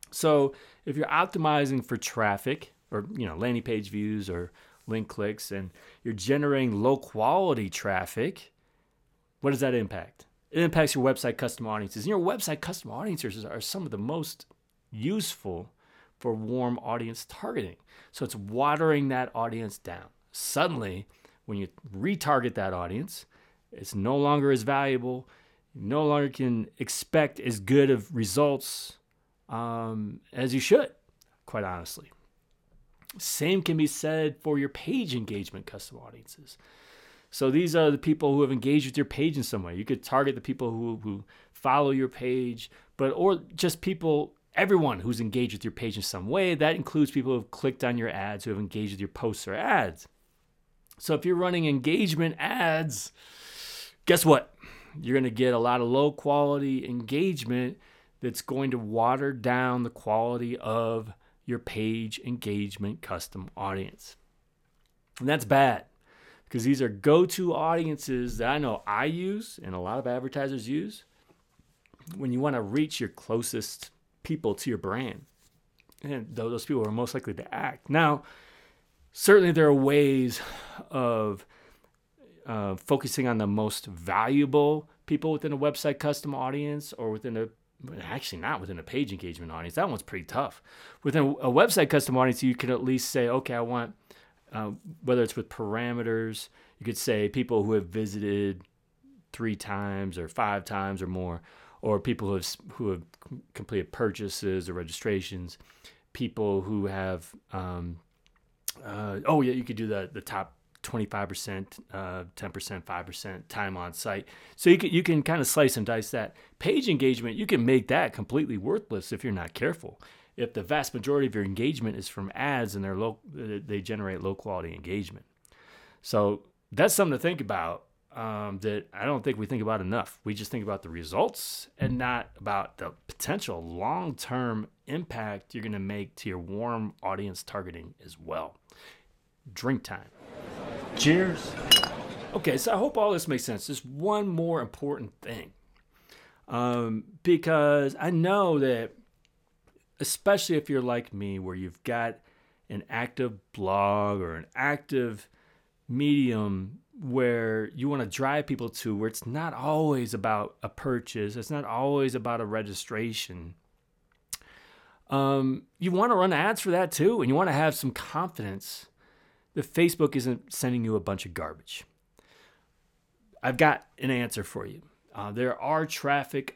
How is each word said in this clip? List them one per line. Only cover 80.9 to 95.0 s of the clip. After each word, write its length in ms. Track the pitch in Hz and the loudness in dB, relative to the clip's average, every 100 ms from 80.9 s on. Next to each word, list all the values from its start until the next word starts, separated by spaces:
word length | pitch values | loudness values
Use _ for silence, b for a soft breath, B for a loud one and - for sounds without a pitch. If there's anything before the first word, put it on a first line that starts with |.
| 143 123 113 107 95 - b b b b _ _ _ - - - | -2 2 2 0 -4 -10 b b b b _ _ _ -20 -20 -8
uh, 300 | 110 101 95 | -4 -2 -4
focusing 520 | - 139 127 - 127 | 0 0 0 -2 0
on 100 | 113 | 2
the 100 | 104 | 2
most 380 | 104 107 - - | 2 0 -2 -10
valuable 1000 | 87 85 92 113 143 143 147 147 151 151 b - | -12 -2 0 4 4 4 4 4 2 -4 b -4
people 260 | 151 160 | -2 0
within 220 | 151 156 | -2 -2
a 40 | 139 | 0
website 420 | 147 147 151 139 | 0 0 -2 0
custom 340 | 147 139 151 | 0 -2 -4
audience 600 | 135 127 143 147 147 147 | -4 -4 -4 -4 -6 -8
or 180 | - 113 | -6 -4
within 260 | 107 123 110 | -4 -4 -4
a, 100 | 110 _ _ _ 127 120 | -4 _ _ _ -16 -12
actually 380 | 85 117 - 87 | -8 -8 -8 -6
not 220 | 101 135 | -4 -4
within 180 | 90 85 | -6 -10
a 40 | |
page 280 | 78 127 127 | -6 -4 -2
engagement 400 | 92 87 82 82 | -4 -8 -10 -10
audience. 240 | 80 85 82 | -10 -6 -2
That 140 | 185 | -2
one's 120 | 113 | -2
pretty 240 | - 95 80 | -8 -12 -6
tough. 360 | - 127 - B B B B | -4 -4 -6 B B B B
Within 200 | 143 151 | 0 4
a, 60 | 139 | 4
a 200 | 139 127 | 4 4
website 380 | 127 202 196 147 | 6 6 6 6
custom 280 | 151 139 127 | 4 4 4
audience, 240 | 127 120 | 4 4
you 140 | 131 123 | 2 2
can 140 | 120 | 0
at 140 | 123 | 0
least 260 | 127 127 - | 2 0 0
say, 180 | 135 120 | 0 2
"Okay, 260 | 127 131 | 2 0
I 80 | 120 | -2
want," 320 | 117 123 117 - b b b b _ | -2 -2 -4 -8 b b b b _
uh, 180 | 110 107 101 - - | -8 -6 -8 -12 -10